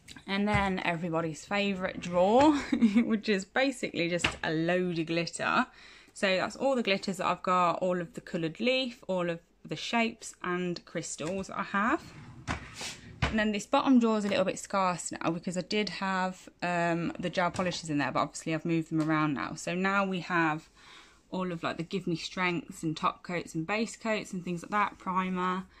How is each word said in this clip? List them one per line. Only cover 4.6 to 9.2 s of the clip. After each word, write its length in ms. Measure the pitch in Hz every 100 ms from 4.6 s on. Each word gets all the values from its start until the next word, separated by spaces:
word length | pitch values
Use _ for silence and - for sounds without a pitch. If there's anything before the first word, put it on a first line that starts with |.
| 165 180 180 165
of 80 | 160
glitter. 640 | 165 165 - - - 247 - - - -
So 140 | - 196 185
that's 180 | 220 -
all 200 | 269 262
the 60 |
glitters 360 | 214 190 - 180
that 100 | 175
I've 160 | 175
got, 360 | - 180 175 -
all 220 | 185 180
of 140 | 170 -
the 60 |
coloured 380 | - 175 165 165
leaf, 440 | 240 262 262 - -
all 220 | 185